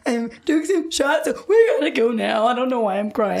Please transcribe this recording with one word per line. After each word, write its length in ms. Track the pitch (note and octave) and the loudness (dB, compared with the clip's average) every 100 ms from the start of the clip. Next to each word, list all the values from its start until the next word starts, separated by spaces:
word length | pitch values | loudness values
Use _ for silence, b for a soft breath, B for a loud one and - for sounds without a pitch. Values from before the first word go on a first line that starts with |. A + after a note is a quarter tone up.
I'm 260 | - A#3 A#3 - | -2 -4 -4 -8
doing 200 | - D#4 | -2 -2
some 260 | D#4 F#4+ - | 0 -2 -2
shots. 340 | - C#4 D4+ | -2 0 0
So 180 | - B3 - | -2 -6 2
we 200 | G#4+ A4+ - | 4 4 4
gotta 140 | D4+ | 0
go 200 | - A3+ | 0 0
now. 360 | A3+ G3+ A3 A3 | 0 -2 0 0
I 80 | |
don't 140 | A#3+ B3+ | 0 -2
know 120 | B3 | 0
why 160 | A3 F#3+ | 0 -2
I'm 140 | G#3+ | -4
crying. 300 | - G#3 F3+ | -2 -2 0